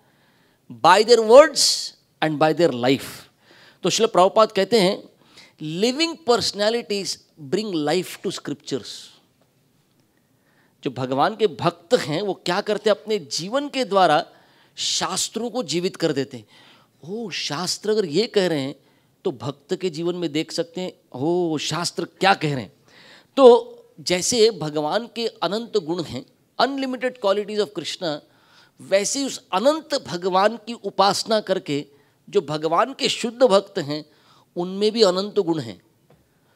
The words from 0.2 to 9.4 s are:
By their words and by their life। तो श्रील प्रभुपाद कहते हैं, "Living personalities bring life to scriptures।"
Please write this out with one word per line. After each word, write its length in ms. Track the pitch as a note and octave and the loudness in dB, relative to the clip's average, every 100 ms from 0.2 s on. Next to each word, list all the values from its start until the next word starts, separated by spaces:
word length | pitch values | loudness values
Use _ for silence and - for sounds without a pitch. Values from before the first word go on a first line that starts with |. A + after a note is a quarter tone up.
| _ _ _ _ _ | _ _ _ _ _
By 320 | A#2 D#3 G3 | 0 4 6
their 260 | A3+ A#3 A3 | 6 4 10
words 600 | B3+ D#4 - - - - - _ - | 10 10 6 0 0 -6 -16 _ -4
and 140 | D#3 D3 | -2 2
by 160 | D#3 | 2
their 200 | D3+ E3+ | 4 2
life। 320 | B2 B2 C3+ - - - _ _ - - _ | 2 2 0 -2 -16 -20 _ _ -20 -20 _
तो 80 | F3+ | -4
श्रील 180 | - A3+ | 0 2
प्रभुपाद 440 | F3 F#3 A3 G#3+ | 4 4 4 2
कहते 280 | - F#3+ A#3 | 2 0 2
हैं, 280 | F3+ G#3 - _ _ - - _ D#3 E3 | 2 0 -10 _ _ -20 -20 _ -10 -2
"Living 360 | A#3 C4 E4 D#4+ - | -2 0 -4 -4 0
personalities 880 | A#3+ - G3 G#3+ A#3 A3+ G3+ F#3 - _ _ C#3 | 0 0 -2 -2 -2 -4 -6 -6 -10 _ _ -6
bring 260 | D#3+ F3+ | -6 -4
life 520 | E3 D3 F3+ E3+ - G3+ | -4 -2 -2 -4 -8 -10
to 120 | - | -10
scriptures।" 480 | - C#3+ - C3 G2 - - _ _ _ | -10 -12 -8 -10 -10 -18 -20 _ _ _